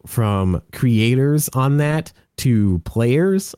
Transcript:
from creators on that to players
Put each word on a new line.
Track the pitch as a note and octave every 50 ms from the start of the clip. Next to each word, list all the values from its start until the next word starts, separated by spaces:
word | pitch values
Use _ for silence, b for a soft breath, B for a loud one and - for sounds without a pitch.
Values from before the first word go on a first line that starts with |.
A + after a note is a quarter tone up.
| -
from | - - - A2+ G#2 G2+ G2 F#2+ F#2+ F2+ E2 - _
creators | - - - B2 A#2 G#2+ A2 A#2 B2 C3 C3+ C#3+ D3+ D3+ C#3+ - -
on | C3 C3 C#3 C#3+
that | D3 D3 D3 D3+ D#3+ D#3 - b b b b _ -
to | - C3+ A#2+ A2 G#2 G2 F#2 E2+
players | - - - A2+ A#2 A#2+ B2+ D3+ F3 G3 F#3+ F#3+ - - -